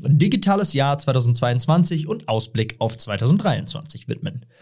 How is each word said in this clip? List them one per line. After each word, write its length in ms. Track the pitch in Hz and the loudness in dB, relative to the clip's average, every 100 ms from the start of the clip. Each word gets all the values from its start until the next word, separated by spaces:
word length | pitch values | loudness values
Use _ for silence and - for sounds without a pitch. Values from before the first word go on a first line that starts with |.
digitales 680 | - 143 196 214 196 196 196 | 2 4 4 2 2 2 0
Jahr 260 | 139 139 143 | 0 0 0
zweitausendzweiundzwanzig 1080 | 143 131 120 120 123 123 - 165 175 160 151 | 0 0 2 2 0 0 2 4 4 0 -4
und 220 | 110 - | -8 -4
Ausblick 480 | 110 - 113 110 - | -4 -2 -4 -4 -2
auf 180 | 113 - | -4 -4
zweitausenddreiundzwanzig 1080 | - 101 117 190 156 117 - - - - - | -6 -2 2 2 2 -2 -4 -10 -12 -14 -8
widmen. 400 | - - 123 - _ | -8 -8 -12 -16 _